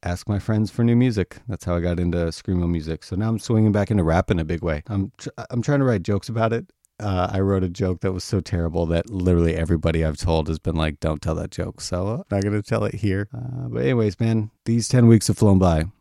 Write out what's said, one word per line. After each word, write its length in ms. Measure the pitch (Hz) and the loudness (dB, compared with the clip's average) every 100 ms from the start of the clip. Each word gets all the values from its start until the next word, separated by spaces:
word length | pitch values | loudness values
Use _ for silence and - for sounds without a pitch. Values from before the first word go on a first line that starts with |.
ask 260 | - 90 - | -6 -8 -4
my 100 | 104 | -4
friends 320 | - 110 107 | 0 0 0
for 120 | - | 0
new 140 | 117 120 | 2 4
music. 400 | 127 107 90 - - | 2 0 -4 -8 -12
That's 180 | 92 - | -10 -4
how 100 | 87 | -2
I 40 | |
got 200 | 87 87 | 0 -2
into 160 | 87 85 82 | -2 -2 -4
screamo 400 | 80 - 90 87 | -6 -4 -2 0
music. 360 | 85 78 80 | -2 -4 -8
So 120 | - 90 | -8 -4
now 120 | 110 | -2
I'm 100 | 113 | -4
swinging 320 | - 113 107 | 0 2 4
back 200 | 104 98 | 2 2
into 120 | 107 | 2
rap 280 | 80 82 - | 2 2 2
in 80 | 92 | -2
a 60 | |
big 180 | 78 85 | -2 -4
way. 200 | 87 76 - | -4 -6 -4
I'm 260 | 101 98 _ | -4 -4 _
tr-, 100 | - - - | -16 -14 -8
I'm 100 | 123 | -6
trying 200 | 117 143 | 0 0
to 40 | |
write 180 | 135 110 | 2 0
jokes 280 | 85 101 - | 0 -2 -2
about 240 | 117 113 | -2 0
it. 180 | 117 - _ _ _ | -2 -6 _ _ _
Uh, 300 | 107 92 92 | -4 0 0
I 100 | 98 | 2
wrote 240 | 98 98 | 2 2
a 40 | 92 | 0
joke 320 | 87 95 87 | -2 -2 -2
that 120 | 95 | -2
was 120 | 92 | -4
so 160 | - 101 | -4 -4
terrible 460 | - 85 85 82 82 | -2 -2 -2 -2 0
that 240 | 82 - | 0 -2
literally 440 | 98 90 87 85 | -2 2 4 4
everybody 500 | 82 82 85 82 80 | 0 0 0 0 0
I've 120 | 80 73 | -2 -2
told 320 | 87 82 78 | 0 0 0
has 100 | 80 | -4
been 180 | - 80 | -4 -2
like, 240 | 78 76 | -2 -4
"Don't 200 | 80 78 | -4 -4
tell 140 | - | -4
that 160 | 80 87 | -4 -6
joke." 320 | - 78 - | -8 -10 -8
So, 240 | - 90 95 | -8 -6 -4
uh, 100 | 120 | -6
I'm 80 | 196 | -4
not 140 | 101 | -2
gonna 180 | 101 104 | 0 -2
tell 220 | 101 110 | -2 -4
it 100 | 107 | -4
here. 340 | 101 104 95 101 120 | -4 -2 -2 -4 -10
Uh, 320 | 123 123 123 | -10 -10 -8
but 140 | 117 | -4
anyways, 360 | 131 127 107 95 | 0 0 0 0
man, 320 | 117 113 107 _ | 0 0 -2 _
these 240 | - 117 110 | -2 -2 2
ten 180 | 127 120 | 6 8
weeks 200 | 113 - | 8 6
have 100 | 98 | 4
flown 220 | 107 98 | 6 6
by. 260 | 92 80 80 - | 6 4 0 -6